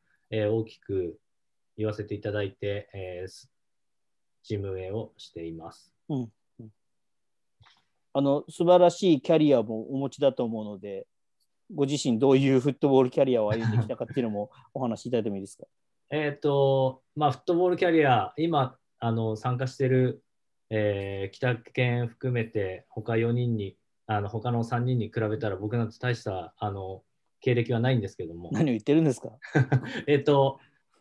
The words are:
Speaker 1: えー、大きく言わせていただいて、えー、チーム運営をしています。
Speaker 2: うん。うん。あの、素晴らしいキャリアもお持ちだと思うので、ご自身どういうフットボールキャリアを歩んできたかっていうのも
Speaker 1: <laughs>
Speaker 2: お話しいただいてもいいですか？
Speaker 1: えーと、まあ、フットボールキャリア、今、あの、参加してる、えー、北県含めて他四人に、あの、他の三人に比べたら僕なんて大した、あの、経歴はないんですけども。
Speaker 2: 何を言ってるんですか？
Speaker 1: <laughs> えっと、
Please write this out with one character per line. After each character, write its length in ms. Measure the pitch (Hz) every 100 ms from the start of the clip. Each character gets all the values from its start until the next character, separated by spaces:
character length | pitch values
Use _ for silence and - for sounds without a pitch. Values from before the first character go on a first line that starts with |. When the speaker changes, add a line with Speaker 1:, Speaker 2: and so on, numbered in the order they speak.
| _ _ -
Speaker 1:
え 160 | 110 107
ー、 60 |
大 140 | 113 110
き 120 | -
く 380 | - 95 87 - _ _ _ _ _ -
言 100 | 107
わ 60 |
せ 100 | 104
て 120 | 90 101
い 60 |
た 100 | 107
だ 120 | 104
い 80 | 98
て、 380 | - 101 101 -
え 320 | 98 92 90 92
ー、 200 | - - _ _ _ _ _ _ _ _ _
チ 140 | - 104
ー 20 |
ム 140 | 98
運 80 | 95
営 100 | 92
を 220 | 107 - _
し 120 | -
て 160 | 85 82
い 80 |
ま 180 | 82 -
す。 220 | - _ _ -
Speaker 2:
う 60 | 143
ん。 160 | 117 _ _ _
う 40 |
ん。 80 | 110 _ _ _ _ _ _ _ _ _ _ _ _ _ _
あ 80 | 139
の、 220 | 139 143 -
素 160 | - 170
晴 140 | 180
ら 60 | 175
し 240 | - 190
い 80 | 147
キ 100 | -
ャ 60 | 160
リ 160 | 151
ア 80 | 127
も 320 | 110 110 110
お 40 | 135
持 120 | 139
ち 120 | -
だ 120 | 139
と 100 | 123
思 180 | 117 113
う 40 | 107
の 140 | 101
で、 280 | 101 98 - _ _ _ _ _ -
ご 120 | 180 139
自 120 | 143 143
身 80 | 113
ど 120 | 139
う 60 | 135
い 100 | 139
う 100 | 127
フ 100 | 139
ッ 40 |
ト 160 | 135 143
ボ 100 | 131
ー 40 | 127
ル 40 |
キ 100 | 147
ャ 40 |
リ 120 | 135 120
ア 60 |
を 80 | 104
歩 140 | 113 113
ん 60 |
で 60 | 110
き 80 | 107
た 80 | 123
か 100 | 120
っ 20 |
て 60 | -
い 40 |
う 40 | 117
の 20 |
も 220 | 101 104 _
Speaker 1:
<laughs> 80 | _ -
Speaker 2:
お 40 |
話 220 | 123 107
し 20 | 123
い 20 |
た 80 | 120
だ 40 |
い 20 |
て 80 | 107
も 60 | 98
い 20 |
い 20 |
で 60 | 98
す 100 | -
か？ 80 | - _ _ _ -
Speaker 1:
え 180 | 147 147
ー 100 | 143
と、 640 | 147 139 135 135 131 131 _ -
ま 120 | 147
あ、 40 |
フ 80 | 127
ッ 40 |
ト 120 | - 170
ボ 100 | 180
ー 40 |
ル 60 | 175
キ 100 | 180
ャ 40 |
リ 140 | 165 143
ア、 300 | 120 95 -
今、 400 | 170 151 127 - _ -
あ 120 | 117
の、 240 | 113 113 107
参 220 | 127 123
加 80 | 131
し 100 | -
て 140 | 131
る、 340 | 127 127 127 _ _ _ _ -
え 600 | 110 104 98 98 98 98
ー、 20 | -
北 200 | 127 117
県 520 | - - 123 120 117
含 240 | - 131
め 140 | 123 110
て 400 | 107 95 92 _
他 280 | - 107 117
四 160 | 117
人 240 | 120 123 113
に、 180 | 98 - _ _ -
あ 160 | 107
の、 80 | 101
他 220 | 110 123
の 120 | 117
三 220 | 113 120 123
人 140 | 123
に 80 | 107
比 120 | 120
べ 200 | 110 110
た 100 | 110
ら 60 | 95
僕 200 | 107 117
な 100 | 113
ん 40 |
て 80 | -
大 180 | 123 120
し 80 |
た、 300 | 110 92 82 -
あ 100 | 107
の、 320 | 98 95 95 _ _ _ _
経 140 | 131 123
歴 180 | 117
は 60 | 117
な 100 | 123
い 80 | 127
ん 40 |
で 60 | 98
す 80 | -
け 120 | 85
ど 80 | 85
も。 160 | 87
Speaker 2:
何 140 | - 151
を 0 |
言 120 | 117
っ 40 |
て 120 | -
る 80 | 151
ん 20 |
で 80 | 156
す 60 | 123
か？ 160 | - - - 156 127
Speaker 1:
<laughs> 360 | 131 - - -
え 120 | 143
っ 60 |
と、 360 | 143 143 135 - _ _ _ _